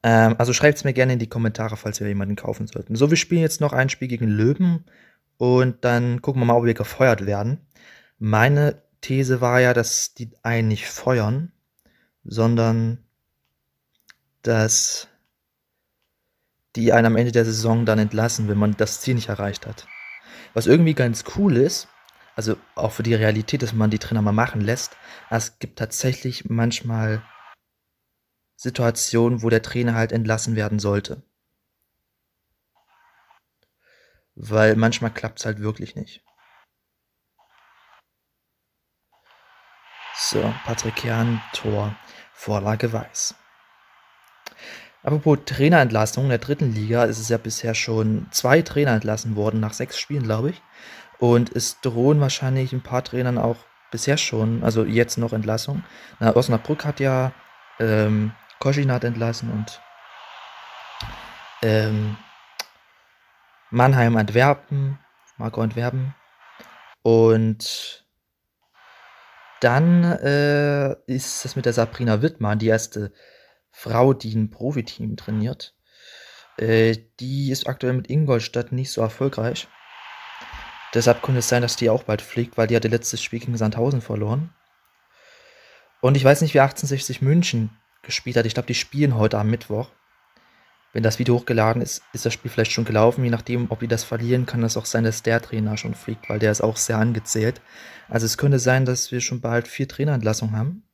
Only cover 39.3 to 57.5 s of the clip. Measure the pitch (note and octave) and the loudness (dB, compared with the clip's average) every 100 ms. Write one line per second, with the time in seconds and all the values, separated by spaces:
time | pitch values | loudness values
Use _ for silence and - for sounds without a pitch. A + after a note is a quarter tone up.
39.3 | _ _ _ _ _ - - - - - | _ _ _ _ _ -20 -20 -16 -8 -4
40.3 | G#2 G#2+ A2 - A2+ A2+ - A#2 A#2 A#2 | -2 -4 -6 -8 -8 -8 -8 -6 -2 -2
41.3 | A2+ - - G#2+ G#2 G#2 G#2+ - - - | -2 -6 -8 -4 -2 -4 -8 -18 -20 -20
42.3 | - - G#2 G2+ A2 A#2+ A2+ - - - | -16 -4 -2 -2 -2 -2 -4 -8 -8 -8
43.3 | - _ _ _ _ _ _ _ _ _ | -10 _ _ _ _ _ _ _ _ _
44.3 | _ - - - - - _ C#3+ D3+ D#3 | _ -20 -20 -20 -20 -20 _ -2 0 2
45.3 | C#3+ - C3 C#3+ E3+ B2 A2 A2 - C3+ | 2 0 0 4 6 4 2 0 0 0
46.3 | A#2+ - C#3+ C#3 A2 G#2+ A#2 A#2 A2 A2 | 0 -2 -2 -2 -2 0 2 2 0 -2
47.3 | A2+ A2+ - A#2 A2 - A2+ A2 G#2+ - | -4 -4 -6 -4 -4 -2 0 0 -2 -4
48.3 | - B2 D3+ E3 C#3+ C#3+ A2 G#2+ G#2+ A2+ | -4 2 2 2 -2 0 0 0 -4 -4
49.3 | G#2 G#2+ A2 G#2+ - B2+ - - C#3+ A2+ | -2 -2 -2 -4 -6 -10 -8 -6 -4 -2
50.3 | G#2+ C3+ F3+ _ - - - - - A#2+ | -2 -2 -6 _ -20 -20 -20 -20 0 4
51.3 | A#2+ A#2+ - - - C3 A#2 C3+ D3+ C#3 | 4 2 -4 -6 -6 -6 2 4 4 2
52.3 | - C3 C3 C3 B2+ - B2+ - B2 B2+ | 0 -2 -2 -2 -6 -4 -6 -4 -4 -2
53.3 | A#2+ A2+ A#2+ - _ _ A2+ - D3 - | 0 -2 -2 -10 _ _ -6 -2 0 0
54.3 | A2+ A2 A#2 A#2 A2+ G#2+ A2+ A#2+ - A#2 | 0 0 0 0 0 2 2 0 0 -4
55.3 | A2 G#2+ A2 - C#3+ - - - - A2+ | -2 -2 -4 -4 -6 -8 -20 -20 0 2
56.3 | A#2 C3+ A#2 - D3+ D3+ - C3+ C3 B2+ | 4 2 0 0 -4 -4 -2 0 0 -2
57.3 | - - | -6 -20